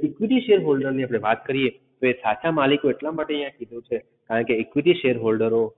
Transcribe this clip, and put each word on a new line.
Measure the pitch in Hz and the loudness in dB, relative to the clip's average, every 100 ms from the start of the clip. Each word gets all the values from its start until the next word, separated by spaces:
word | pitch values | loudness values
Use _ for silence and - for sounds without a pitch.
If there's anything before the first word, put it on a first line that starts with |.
equity | 151 - 214 254 | -6 -4 0 0
શેરહોલ્ડરની | - 196 156 135 135 135 | 2 2 2 0 0 -4
આપણે | 123 113 | -2 -2
વાત | 107 113 - | 0 -2 -2
કરીએ | 135 127 | -2 -2
તો | - _ - 127 | -4 _ -2 0
એ | |
સાચા | 123 110 107 165 | 0 -2 -2 0
માલિકો | 156 135 143 139 | 2 2 2 0
એટલા | 123 147 | -2 -6
માટે | 160 151 | -6 -4
અહીંયા | 151 139 | -4 -6
કીધું | - 113 120 | -10 -16 -14
છે, | - 113 | -8 -8
કારણ | - _ - 113 | -8 _ -4 -2
કે | 113 | 0
equity | 113 110 143 156 | 0 0 0 2
શેરહોલ્ડરો | 175 131 120 110 110 113 113 110 | 2 2 0 0 2 2 2 0